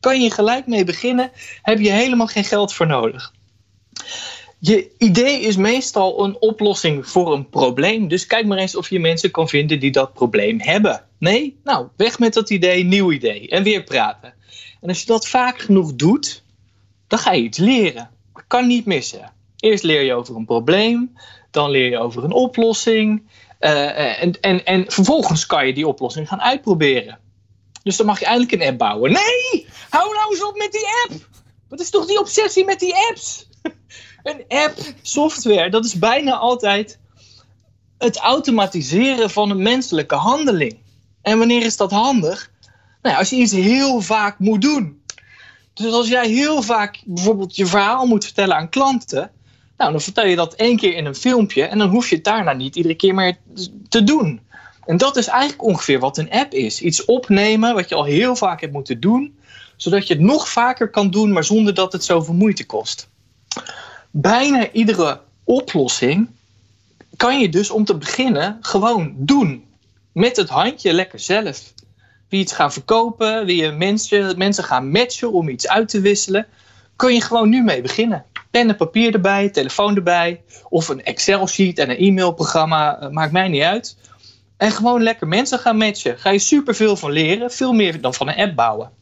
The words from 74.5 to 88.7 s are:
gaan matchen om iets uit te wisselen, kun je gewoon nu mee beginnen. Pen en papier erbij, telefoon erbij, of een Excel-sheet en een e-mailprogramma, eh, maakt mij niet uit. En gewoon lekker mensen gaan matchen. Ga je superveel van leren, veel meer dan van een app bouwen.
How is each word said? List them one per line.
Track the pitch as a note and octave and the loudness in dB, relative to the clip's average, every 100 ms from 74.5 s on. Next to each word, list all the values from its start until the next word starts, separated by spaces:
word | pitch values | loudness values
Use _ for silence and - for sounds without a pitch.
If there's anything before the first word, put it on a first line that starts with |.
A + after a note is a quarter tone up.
| G3+ | -2
gaan | F3 B2+ C3+ | -2 -2 0
matchen | F3 B3 - A#3+ | 0 -2 -4 -2
om | F#3+ D#3+ | -2 -2
iets | B2 - | -6 -2
uit | G3+ A3 | 0 0
te | G#3+ | 0
wisselen, | G3 G3+ - F#3+ A3+ _ _ _ _ _ | 0 0 0 -4 -4 _ _ _ _ _
kun | B3+ | 2
je | A#3+ | 2
gewoon | - A#3 G#3+ | 0 2 4
nu | B3 | 4
mee | A3+ C#3 | 2 0
beginnen. | B2 - A3+ E3+ - - - | -4 -2 -2 -2 -8 -20 -4
Pen | A#3+ A#3 | 0 2
en | G#3 | 0
papier | B3 A3 A3+ | 0 2 2
erbij, | G#3+ F#3+ G3 G3+ | 2 0 0 0
telefoon | G3 C3 - G#3 G3+ | -2 -4 -2 0 2
erbij, | F3 F3 E3+ F3 _ - - | 2 2 0 -4 _ -20 -2
of | E3+ D#3+ | -2 -2
een | C3+ | -6
Excel-sheet | - - - G3 F#3+ - G3 E3+ | -6 -4 0 2 0 2 0 2
en | C#3 | -2
een | B2+ | 2
e-mailprogramma, | F#3+ F#3+ F3+ E3+ D#3 E3 D#3+ D#3 D3+ D3 | 4 4 2 0 -2 0 0 0 0 -2
eh, | C#3+ | -6
maakt | D3+ D#3 | -4 0
mij | F3 F#3+ | 0 0
niet | D3 | 0
uit. | D#3 G#3+ - - _ - - _ _ _ | 0 -2 -6 -20 _ -20 -20 _ _ _
En | G#3+ | -2
gewoon | G#3+ A3+ B3 | 2 2 2
lekker | A3+ A3+ D#3+ | 2 0 -2
mensen | F#3 C#4 B3 | -2 0 0
gaan | B3 A3 | 0 2
matchen. | G#3+ G3+ - A#3+ | 0 -2 -6 -2
Ga | - | 0
je | G3+ | 2
superveel | - D4 C#4 G#3+ G#3+ F#3+ | 4 2 2 0 2 2
van | D3+ | -2
leren, | D3 D#3 G3+ A#3+ | 0 0 0 -4
veel | A#3+ C4 | -4 0
meer | A#3 G3 D#3+ | 2 2 0
dan | B2+ | -6
van | B2+ C#3+ | -4 -4
een | D#3 | -2
app | G3+ D3 | -2 0
bouwen. | A#2 | 0